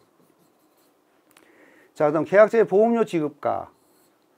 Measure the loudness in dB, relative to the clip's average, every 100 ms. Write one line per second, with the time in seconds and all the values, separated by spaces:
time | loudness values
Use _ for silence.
0 | _ _ _ _ _ _ _ _ _ _
1 | _ _ _ _ _ _ _ _ _ -4
2 | -2 -2 0 4 4 2 0 2 2 0
3 | -2 -4 -6 -6 -6 -6 -10 _ _ _
4 | _ _ _